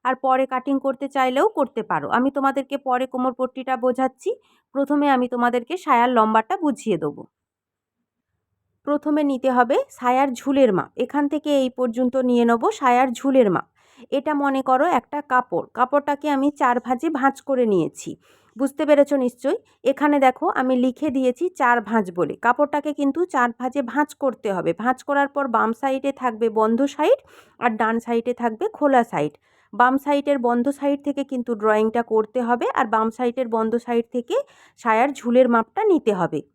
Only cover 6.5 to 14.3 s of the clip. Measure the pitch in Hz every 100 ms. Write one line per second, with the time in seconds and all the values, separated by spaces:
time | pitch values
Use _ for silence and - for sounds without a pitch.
6.5 | 392 302 233 220 175 156 - - _ _
7.5 | _ _ _ _ _ _ _ _ _ _
8.5 | _ _ _ - 285 302 302 294 262 262
9.5 | 247 240 359 554 - 247 254 277 240 269
10.5 | 277 254 185 - - - 285 285 302 302
11.5 | 285 254 247 254 226 247 262 254 240 233
12.5 | 233 339 427 262 240 262 233 277 262 214
13.5 | 160 - _ _ _ 240 269 311